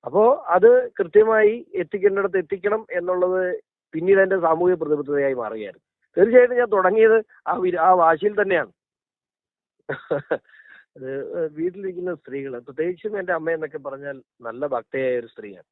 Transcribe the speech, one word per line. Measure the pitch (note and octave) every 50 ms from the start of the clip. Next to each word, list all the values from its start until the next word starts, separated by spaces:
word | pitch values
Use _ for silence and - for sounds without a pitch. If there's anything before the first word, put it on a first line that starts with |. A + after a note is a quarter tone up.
| -
അപ്പോ | B2 C3 F#3+ G#3+ A#3+ C#4 - C#4
അത് | E3+ E3+ F#3 F#3 A#3 B3 B3+ B3 A#3+
കൃത്യമായി | _ - G3 E3 - G#3 G#3+ A3 A3 A3 G#3+ G#3 A3+ A#3+ - _ -
എത്തിക്കേണ്ടിടത്ത് | F#3 F3 D3+ - G3 F3+ G3+ F#3+ G3 G3 G3 F#3+ F#3+
എത്തിക്കണം | F3 _ G3+ F#3 F3 G3+ G#3 A3 A3 _
എന്നുള്ളത് | - F3+ F3 F3+ F3+ F3+ F3+ F#3 F#3 F#3 F#3 F3+ F3 C#3+ _ _ _ _ _ _
പിന്നീട് | - D#3+ E3+ F#3 G3 F#3+
എൻ്റെ | F#3+ F#3+ G3 F#3
സാമൂഹ്യ | E3+ D#3+ D#3+ E3 F3 F3+ F3+
പ്രതിബദ്ധതയായി | D#3+ D#3+ D3 D3+ C#3+ C#3+ C3+ D3 C#3+ C#3 C#3 C3+
മാറുകയായിരുന്നു. | B2 A2+ G#2+ A2+ A2 G#2+ G2 - _ _ _ _ _ _ _ _ -
തീർച്ചയായിട്ടും | F#3+ A3+ A3+ B3+ B3 A#3+ B3
ഞാൻ | A#3+ B3
തുടങ്ങിയത് | G#3+ G#3 G3 F3+ D#3+ G3+ A3 A3 A3 A3 A3+ G#3+ _ _ _ _
ആ | - F3+
വിര-, | - F3+ F3+ E3+ E3
ആ | D#3+ F#3
വാശിയിൽ | F#3 F3+ E3 D#3+ E3 D#3 F#3+ G#3 G#3 G3+
തന്നെയാണ്. | G3+ G3 F#3 D#3+ C3 G2 _ _ _ _ _ _ _ _ _ _ _ _ _ _ _ _ _ _ _ _ _ _ _ -
<laughs> | C#3 - - - D#3+ C#3+ - _ - F#3 _ _ _ _ _ _ - - _ _ _
അത് | - C3 C3 C3+ C#3+ - - - F3 E3 D#3
വീട്ടിലിരിക്കുന്ന | D3+ D3+ E3 F#3 F3+ G3+ G3 F#3+ F3+ F3 F3+ F3+ F3
സ്ത്രീകള്, | D3 _ - B2+ C#3 C3+ C#3 B2+ A#2+
പ്രത്യേകിച്ചും | A#2+ C3+ C3 D3+ D#3+ F3 F#3 E3 - G#3+ G#3+ G3+
എൻ്റെ | F#3 F3+
അമ്മയെന്നൊക്കെ | F3 D#3+ D#3 E3 E3 D#3+ D#3 D3 D#3 D3+
പറഞ്ഞാൽ | C#3 C#3+ C3+ C3+ C#3+ C#3+ C#3 C3 B2 _ _ _
നല്ല | A#2+ A#2 A2+ B2 -
ഭക്തയായ | - B2+ A#2 A2 _ - C3+ C3 B2+ B2 B2
ഒരു | A#2
സ്ത്രീയാണ്. | A2+ _ - G#2+ G#2 F#2+ F2+ D#2+ _